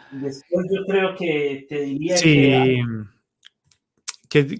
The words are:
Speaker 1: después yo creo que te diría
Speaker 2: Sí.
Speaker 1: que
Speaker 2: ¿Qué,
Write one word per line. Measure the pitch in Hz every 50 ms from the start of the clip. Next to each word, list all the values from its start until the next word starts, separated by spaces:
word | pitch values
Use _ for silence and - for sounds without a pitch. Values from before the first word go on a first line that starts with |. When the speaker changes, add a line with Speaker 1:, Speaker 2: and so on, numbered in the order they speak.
| - -
Speaker 1:
después | 139 135 139 139 135 - - _ 175 180 180 -
yo | 190 190 - 196
creo | 196 190 185 180 -
que | - 175 165 151 147 143 143 135 135 - -
te | 147 147
diría | 143 139 139 147 151 170 180
Speaker 2:
Sí. | - 156 160 151
Speaker 1:
que | 143 135 135 131 131 131 131 127 123 120 117 113 110 104 98 _ _ _ _ _ _ _ _ _ _ _ _ _ _ _ _ _ _ _ - - _ _ _
Speaker 2:
¿Qué, | - 151 143 135 -